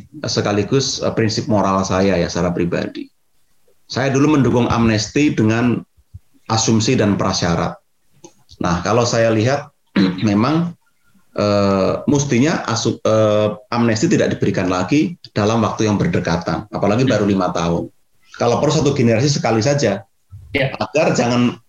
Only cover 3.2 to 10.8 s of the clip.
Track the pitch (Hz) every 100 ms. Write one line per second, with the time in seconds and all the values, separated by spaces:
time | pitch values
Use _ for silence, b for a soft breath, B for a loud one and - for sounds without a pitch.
3.2 | _ _ _ _ _ _ - 123 135 131
4.2 | 151 151 120 123 120 117 113 107 - 143
5.2 | 147 - 110 113 123 - - _ _ -
6.2 | - _ - 110 - 113 113 123 104 92
7.2 | 95 90 90 82 87 - _ _ _ _
8.2 | - _ _ - 90 87 104 117 117 117
9.2 | 113 110 120 143 - _ _ 196 95 90
10.2 | 110 101 127 160 175 -